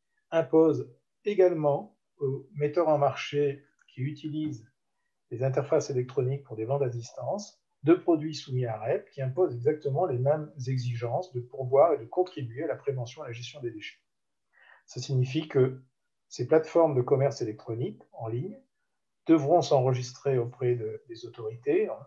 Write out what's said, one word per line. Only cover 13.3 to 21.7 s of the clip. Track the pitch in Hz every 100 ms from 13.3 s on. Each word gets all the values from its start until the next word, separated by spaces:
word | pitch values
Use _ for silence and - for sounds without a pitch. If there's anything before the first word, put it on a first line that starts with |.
gestion | 117 120 147
des | 120
déchets. | 107 - - _ _ _ _ _ _ _ - -
Ça | 131
signifie | 127 127 127 156 160
que | 139 127 127 - _ _ _ _ -
ces | 123
plateformes | 160 156 170 160 131
de | 123
commerce | 131 135 -
électronique | 117 107 - 113 175 220 -
en | - 113
ligne | 120 185 - _ _ _ _ _ _ -
devront | 160 139 175
s'enregistrer | - 143 127 123 - - 139 127
auprès | 120 - 123 120
de, | 110 110 -
des | 113 117
autorités. | 120 110 120 -